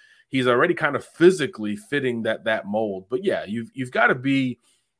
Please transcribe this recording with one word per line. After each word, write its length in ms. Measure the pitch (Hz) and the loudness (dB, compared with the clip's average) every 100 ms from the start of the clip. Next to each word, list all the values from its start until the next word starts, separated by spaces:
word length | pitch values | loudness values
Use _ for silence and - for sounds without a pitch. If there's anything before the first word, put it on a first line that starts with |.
| _ _ _ | _ _ _
He's 180 | 135 127 | -2 2
already 300 | 123 175 170 | 4 2 0
kind 200 | 156 127 | -2 -2
of 80 | |
physically 720 | - - 175 180 135 - 104 104 | -6 4 6 6 0 -4 -6 -6
fitting 460 | - 143 127 117 | -4 -2 -2 -2
that, 220 | 110 110 | -2 -2
that 240 | 110 110 98 | -2 -2 -2
mold. 380 | 107 110 95 - | -4 -4 -6 -6
But 140 | 92 | -4
yeah, 220 | 196 90 85 | -2 -4 -4
you've, 240 | 113 113 | -8 -8
you've 160 | 135 123 | -10 -6
gotta 240 | 214 240 | 0 2
be, 460 | 135 135 135 131 120 _ _ _ | 2 0 0 0 -6 _ _ _